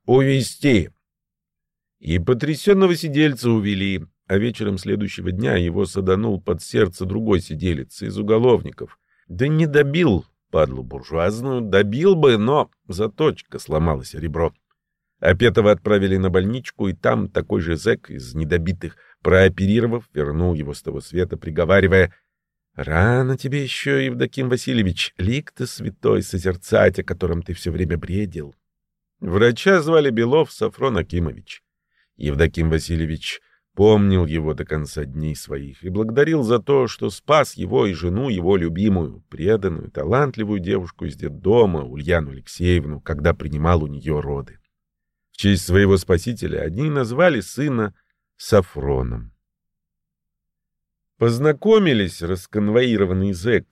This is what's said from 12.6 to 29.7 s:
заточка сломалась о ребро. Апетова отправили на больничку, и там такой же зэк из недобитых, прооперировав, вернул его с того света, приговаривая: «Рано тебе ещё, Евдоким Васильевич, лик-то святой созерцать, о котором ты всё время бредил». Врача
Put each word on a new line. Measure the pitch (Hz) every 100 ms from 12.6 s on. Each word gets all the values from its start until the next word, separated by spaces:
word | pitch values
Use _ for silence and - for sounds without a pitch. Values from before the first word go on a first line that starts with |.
| - _ -
заточка | 87 110 - 156 - - -
сломалась | - 78 85 69 64 -
о |
ребро. | 80 78 80 - _ _ _ _ _ _
Апетова | 82 90 117 101 104
отправили | 104 104 104 95 95
на | 95
больничку, | 92 95 131 - - 98
и |
там | - 120 117 95
такой | 87 82 101
же | 82 82
зэк | 110 - -
из | 69 62
недобитых, | 69 78 85 82 92 80 - _ _
прооперировав, | - 92 95 95 98 110 117 117 -
вернул | 76 71 76 90 78
его | 71
с | 71
того | - 69
света, | - 85 90 78
приговаривая: | - 80 85 98 95 95 85 - _ _ _ _ _
«Рано | - 71 80 104 123 127 131
тебе | 135 143
ещё, | 131 - 139 139
Евдоким | 135 120 127 - 127
Васильевич, | 120 - 123 95 90 - -
лик-то | 92 131 - - 127
святой | - 110 - 113 104
созерцать, | 98 95 92 87 - 107 101 92
о |
котором | - 87 87 85
ты | 85
всё | 87 87
время | 82 85 80
бредил». | - 92 104 80 71 - _ _ _ _ _ _
Врача | 92 98 117 117 190